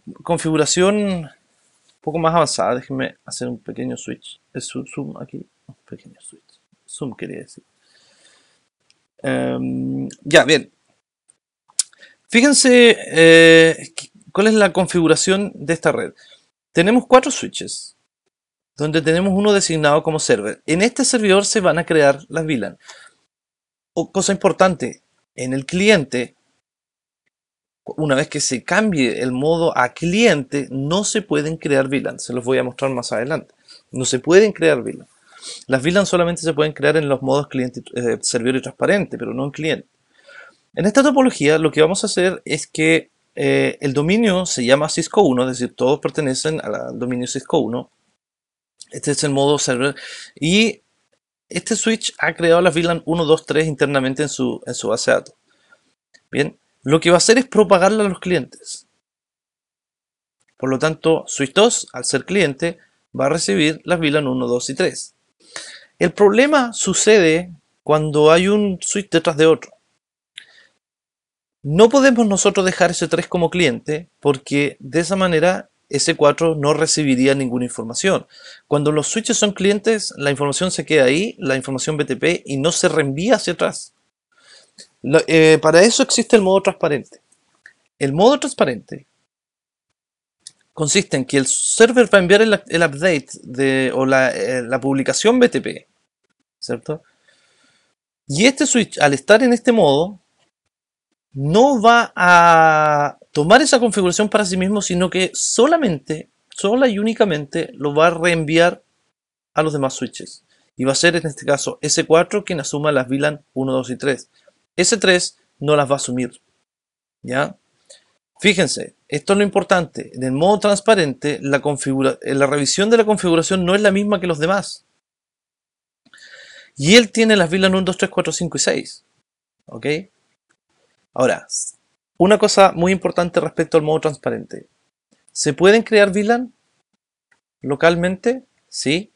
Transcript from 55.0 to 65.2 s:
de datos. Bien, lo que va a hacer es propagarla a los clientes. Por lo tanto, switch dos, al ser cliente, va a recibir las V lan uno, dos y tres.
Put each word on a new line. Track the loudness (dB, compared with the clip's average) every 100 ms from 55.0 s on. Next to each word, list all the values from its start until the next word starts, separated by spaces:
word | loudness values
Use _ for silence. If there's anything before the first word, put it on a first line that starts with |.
| 0
de | -2
datos. | -2 _ _ _ _ _ _ _ _ _ _
Bien, | -6 -6 -8 _ _
lo | -2 -2
que | 2
va | 2
a |
hacer | 4 2
es | 2
propagarla | 0 4 4 4 2
a | -2
los | -4
clientes. | -4 -4 -4 -14 -18 -18 _ _ _ _ _ _ _ _ _ _ _ _ _ _ _ _ _ _
Por | -4
lo | -2
tanto, | -2 -2 0 -2 -4
switch | -6 -4
dos, | 2 2 0 -8
al | -10
ser | -4 -4
cliente, | -2 -2 -2 -2 -6 -8 _ _ _ -4
va | -2
a |
recibir | -2 -2 0 0 -2
las | -4 -2
V | 0
lan | 0 -2
uno, | -4 -2
dos | -4 -4
y |
tres. | -4 -4 -4 -16 _